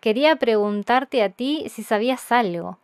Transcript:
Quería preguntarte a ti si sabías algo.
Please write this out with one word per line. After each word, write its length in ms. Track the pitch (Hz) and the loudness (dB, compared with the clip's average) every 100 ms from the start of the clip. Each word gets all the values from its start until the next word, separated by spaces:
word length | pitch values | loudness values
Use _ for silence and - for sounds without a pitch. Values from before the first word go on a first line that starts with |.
Quería 360 | 226 214 294 311 | 0 2 2 2
preguntarte 840 | 226 214 208 208 202 247 262 262 | 2 2 0 -2 0 0 2 0
a 80 | 196 | 0
ti 360 | 185 254 302 - | -2 -4 -4 -6
si 120 | - | -12
sabías 480 | 208 214 233 247 - | -4 -2 0 -4 0
algo. 460 | 247 214 170 175 185 | 0 0 -4 -8 -14